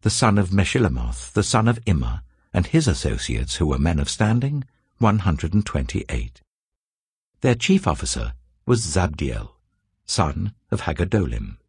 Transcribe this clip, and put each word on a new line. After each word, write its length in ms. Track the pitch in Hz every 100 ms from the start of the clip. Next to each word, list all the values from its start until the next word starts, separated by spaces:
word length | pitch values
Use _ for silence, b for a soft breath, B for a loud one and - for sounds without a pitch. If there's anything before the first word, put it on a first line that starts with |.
the 100 | 110
son 280 | - 117 104
of 100 | 92
Meshillemoth, 840 | 98 95 131 110 64 58 - -
the 80 | -
son 260 | 101 113 110
of 120 | 117
Immer, 380 | - 82 57 58 - _ _
and 140 | - 90
his 200 | 165 143
associates 680 | 80 71 58 - 57 60 -
who 100 | 80
were 120 | 65
men 200 | 76 80
of 100 | 71
standing, 560 | - 107 120 135 143 131 _ _ _
one 200 | 113 107
hundred 340 | 92 76 80
and 140 | 95 104
twenty-eight. 760 | - 65 - - 62 57 - _ _ _ _ _ _ _ _ _ _
Their 120 | 135
chief 320 | 117 - 190 -
officer 460 | 73 - - 57 - _ _
was 160 | - 123
Zabdiel, 680 | 95 80 90 76 69 55 52 _ _ _ _ _ -
son 480 | - 82 73 98 - _
of 120 | -
Hagadolim. 760 | - 80 90 107 80 55 50 50